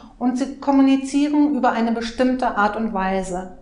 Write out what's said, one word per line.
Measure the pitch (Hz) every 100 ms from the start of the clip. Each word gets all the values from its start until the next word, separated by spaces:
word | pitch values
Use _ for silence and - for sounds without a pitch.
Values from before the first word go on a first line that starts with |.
| - -
und | 247 247
sie | 277 -
kommunizieren | - 277 269 269 - 285 294 294 294 262
über | 240
eine | 233 233
bestimmte | 226 - - 254 254 247 208
Art | 208 214
und | 220
Weise, | 196 190 190 180 180 185 -